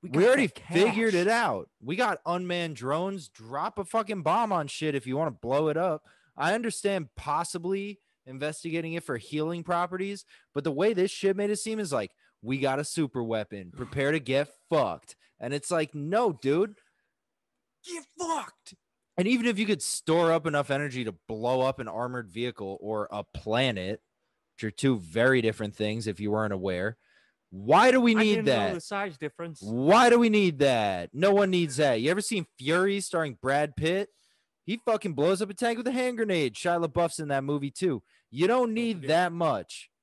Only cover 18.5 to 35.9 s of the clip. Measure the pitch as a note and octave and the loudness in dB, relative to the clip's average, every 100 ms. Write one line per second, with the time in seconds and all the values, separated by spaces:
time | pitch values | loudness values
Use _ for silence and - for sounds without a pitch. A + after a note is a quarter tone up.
18.5 | _ - - _ _ _ - F#3 B3+ A#3 | _ -20 -20 _ _ _ -4 0 2 0
19.5 | G3 G#3+ F#3 - - - D#3+ E3 E3 D#3 | 0 0 -2 -2 -6 0 2 4 2 0
20.5 | D3 C3+ C#3 D3 B2+ A2+ F2 _ A2 A#2+ | -2 0 -2 -2 -4 -6 -8 _ -4 0
21.5 | C3 C3 C3+ A2+ F#2+ B2 B2+ G#2+ F#2 B2 | 2 0 -2 -6 -6 -6 -6 -10 -6 -6
22.5 | A2+ G2+ F#2+ G#2 A2 G#2 G#2 - - - | -6 -10 -8 -6 -4 -4 -8 -10 -12 -2
23.5 | A2 C3 G#2 F#2 A2 _ _ _ _ _ | 0 2 -2 -6 -8 _ _ _ _ _
24.5 | _ A2 - C#3 A#2+ E2+ F2+ B2 C3 A2+ | _ -10 0 0 0 -2 2 4 4 2
25.5 | G#2+ G#2+ - G#2+ A2 A2 G2 G#2 G#2+ G#2+ | -2 -8 -4 -4 -2 -4 -4 -2 -2 -2
26.5 | G2 F#2+ F2+ G2 A2+ _ _ _ _ _ | -2 -2 -2 -4 -6 _ _ _ _ _
27.5 | F#2 G#2 D#3+ B3 B3+ A#3+ A3 G#3+ A3 G#3+ | -12 4 6 8 6 4 4 4 2 2
28.5 | B2 G2 F3 - G3+ G3 C#3+ D3+ - E3+ | 2 0 -4 -6 -6 -6 -8 -10 -8 -14
29.5 | D#3 G2+ A#2 C#3 G#3 B3 A#3+ A#3 G#3+ F#3+ | -10 -6 0 6 8 8 8 6 6 4
30.5 | C#3+ C#3 B2 G#2 F#2 E2+ C#3 F#3+ G3+ G3 | 4 4 4 2 0 -6 0 4 4 4
31.5 | F#3 E3 B2+ D3 A#2 B2+ F#3 G3+ G#3+ D#3+ | 2 0 2 2 4 2 0 -2 -4 -6
32.5 | _ C3 E3+ F#3+ G3 F#3 F3 D#3 A#2+ B2+ | _ 0 2 2 0 -2 -4 -4 -4 0
33.5 | C#3 D3+ - D#3 F#3 G3+ _ _ _ _ | 0 0 -2 -2 -2 -4 _ _ _ _
34.5 | _ - A3+ - A3 G3 C#3+ D#3 F#3+ G3+ | _ -8 -6 0 0 -2 0 2 2 -2
35.5 | G3+ A#3+ A#3 A#3+ | -2 -2 0 -2